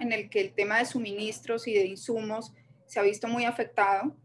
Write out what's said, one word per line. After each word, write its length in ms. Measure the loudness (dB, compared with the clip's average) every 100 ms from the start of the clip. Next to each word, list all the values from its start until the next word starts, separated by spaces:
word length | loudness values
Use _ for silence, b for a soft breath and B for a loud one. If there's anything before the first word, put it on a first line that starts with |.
en 100 | 0
el 160 | -4 -2
que 140 | 0
el 100 | 0
tema 240 | 0 2 2
de 80 |
suministros 800 | 0 -2 -4 -4 -6 -6 -4 -4 2
y 60 |
de 140 | 2 2
insumos 680 | 0 -4 -2 -2 -6 -8 b b b
se 160 | -8 2
ha 20 |
visto 260 | 2 2 -2
muy 180 | 0 0
afectado. 680 | 0 -2 2 4 4 0 -6